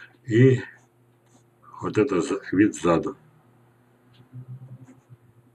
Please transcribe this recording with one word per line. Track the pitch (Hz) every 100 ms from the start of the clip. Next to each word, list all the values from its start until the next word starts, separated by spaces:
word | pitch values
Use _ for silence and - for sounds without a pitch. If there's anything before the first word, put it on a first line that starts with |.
| - _ -
И | 110 131 123 - - _ _ _ _ _ _ _ _ _ -
вот | 92 92
это | 98 92
за-, | 80 98 -
вид | 90 104 -
сзаду. | 87 82 - - _ _ _ _ _ _ _ _ _ _ _ 123 127 127 - 127 131 - _ - _ _ _